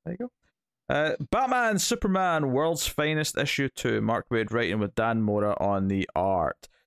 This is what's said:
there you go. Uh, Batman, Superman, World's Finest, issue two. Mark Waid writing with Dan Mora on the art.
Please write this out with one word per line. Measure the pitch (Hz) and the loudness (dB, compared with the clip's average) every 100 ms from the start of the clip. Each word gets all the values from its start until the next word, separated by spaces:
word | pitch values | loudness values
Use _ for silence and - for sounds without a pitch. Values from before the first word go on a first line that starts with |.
there | 165 180 | -12 -10
you | 247 | -10
go. | - _ _ _ _ - | -14 _ _ _ _ -4
Uh, | 139 156 - 135 | -2 0 -2 -2
Batman, | 208 254 247 233 202 | 0 0 2 2 0
Superman, | - 233 214 190 185 160 143 | 0 0 0 2 2 2 0
World's | 127 160 165 - | 2 0 0 -4
Finest, | - 151 156 151 - | -2 0 0 0 0
issue | 139 - 139 | -2 0 -2
two. | - 123 110 | -2 0 0
Mark | 107 110 - | 2 -2 0
Waid | 117 107 | 0 0
writing | 113 110 107 | 0 0 0
with | 101 - | 0 0
Dan | 113 113 | 0 2
Mora | 107 104 104 - | 0 2 0 0
on | 98 98 95 | 0 0 2
the | 98 - - | 0 0 0
art. | 95 95 78 - - _ | 0 2 0 -2 -12 _